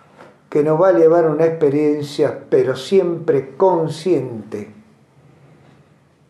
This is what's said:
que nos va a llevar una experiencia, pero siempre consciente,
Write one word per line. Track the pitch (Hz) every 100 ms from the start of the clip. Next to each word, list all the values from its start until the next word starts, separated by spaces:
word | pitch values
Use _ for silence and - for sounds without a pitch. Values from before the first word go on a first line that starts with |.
| _ - - _ _
que | 151
nos | 147 156
va | 190
a |
llevar | 175 160 170 165
una | 151
experiencia, | 165 160 147 143 151 147 143 - 143 - -
pero | 143 127 131
siempre | - 196 175 165 160 139 135 -
consciente, | 190 175 156 147 190 160 127 113 101 104 104 - _ _ _ _ _ _ _ _ _ _ _ _ _ _ _